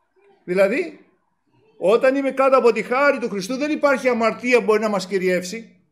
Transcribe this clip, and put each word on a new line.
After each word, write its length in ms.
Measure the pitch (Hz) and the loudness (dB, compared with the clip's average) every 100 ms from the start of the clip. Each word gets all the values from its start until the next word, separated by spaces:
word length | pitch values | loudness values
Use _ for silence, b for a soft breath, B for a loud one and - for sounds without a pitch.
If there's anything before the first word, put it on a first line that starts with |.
| _ _ 403 _ | _ _ _ _
Δηλαδή, 560 | - 180 196 269 330 190 _ _ _ _ _ _ _ - | -4 2 2 0 -6 -12 _ _ _ _ _ _ _ -4
όταν 380 | 175 226 262 277 | 0 2 2 0
είμαι 160 | 269 | -2
κάτω 260 | 269 262 262 | 0 2 4
από 140 | 233 | 4
τη 100 | 220 | 0
χάρη 360 | 208 254 285 262 | -2 0 0 0
του 120 | 226 | -4
Χριστού, 260 | 196 185 262 | -6 -6 -6
δεν 140 | 294 | -4
υπάρχει 360 | 302 285 254 254 | -2 0 0 0
αμαρτία 520 | 233 226 - 247 240 | 0 -2 -2 0 2
που 40 | |
μπορεί 160 | 202 214 | 2 0
να 100 | 220 | 0
μας 180 | 202 185 | -4 -4
κυριεύσει. 760 | 196 185 180 180 226 226 _ _ | -2 0 -2 -4 -12 -16 _ _